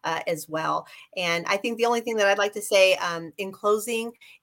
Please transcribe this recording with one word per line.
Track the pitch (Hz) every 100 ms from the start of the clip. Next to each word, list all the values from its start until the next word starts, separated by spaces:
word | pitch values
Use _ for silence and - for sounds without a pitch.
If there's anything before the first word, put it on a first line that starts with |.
uh, | 160 160 -
as | 156 -
well. | 156 156 156 - - - 190
And | 175 170 170
I | 196
think | 240 226
the | 233
only | 233
thing | 233 220
that | 196
I'd | 202
like | 202
to | 208
say, | - 196 190 185
um, | 180 170 165 -
in | 190
closing | 190 208 214 220 226 233 - - -